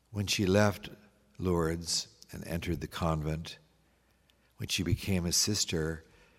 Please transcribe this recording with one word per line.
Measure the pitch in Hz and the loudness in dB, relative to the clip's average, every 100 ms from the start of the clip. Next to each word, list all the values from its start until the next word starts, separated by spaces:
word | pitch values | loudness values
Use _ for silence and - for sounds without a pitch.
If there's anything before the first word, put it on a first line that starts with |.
| - | -8
When | 104 98 | -4 -2
she | - | 2
left | 92 101 104 92 - - - _ _ - | 6 6 6 2 -12 -18 -20 _ _ -4
Lourdes | 92 85 82 85 82 - - - - | 0 2 2 -2 -2 -4 -4 -14 -16
and | - - | -14 -6
entered | 85 90 78 | -6 -4 -4
the | 76 | -6
convent, | - 85 78 76 78 82 - _ _ _ _ _ _ _ _ _ - | -2 0 0 -2 -4 -6 -14 _ _ _ _ _ _ _ _ _ -12
when | 101 | -6
she | - | -2
became | 87 - - 92 | 0 0 2 2
a | 87 | 2
sister, | - - 104 - 82 78 80 - - - | 2 2 0 0 0 -2 -4 -12 -20 -20